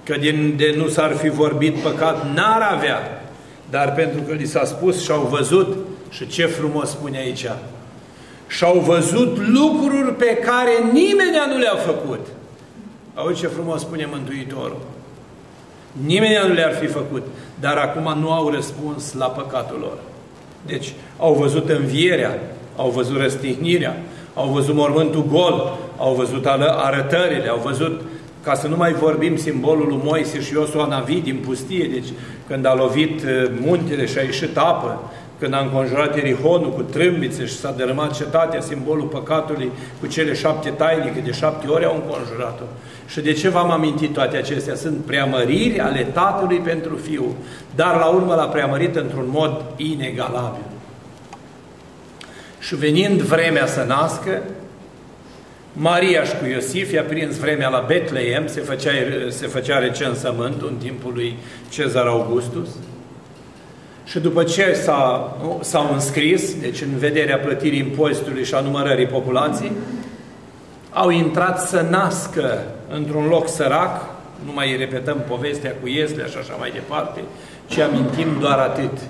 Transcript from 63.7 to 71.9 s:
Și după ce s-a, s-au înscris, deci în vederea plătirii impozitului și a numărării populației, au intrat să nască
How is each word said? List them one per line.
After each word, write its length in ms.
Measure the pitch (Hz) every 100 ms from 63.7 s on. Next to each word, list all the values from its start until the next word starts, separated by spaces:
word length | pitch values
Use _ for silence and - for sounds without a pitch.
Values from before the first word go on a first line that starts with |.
| - - - -
Și 140 | 175
după 240 | 160 156
ce 300 | 170 196 190
s-a, 640 | 165 - 143 131 123 120 - 160 -
s-au 320 | - 160 147
înscris, 640 | 139 135 - 151 185 - -
deci 220 | 123 120
în 160 | 143 135
vederea 400 | 147 151 139 135
plătirii 420 | 143 131 156 139
impozitului 640 | 131 135 151 135 135 131
și 100 | 123
a 60 | 139
numărării 460 | 139 139 139 127 123
populației, 640 | 131 127 127 147 147 - - - - - - - - - - - - -
au 200 | - 180
intrat 580 | 170 156 175 180 175 -
să 180 | 185
nască 720 | 165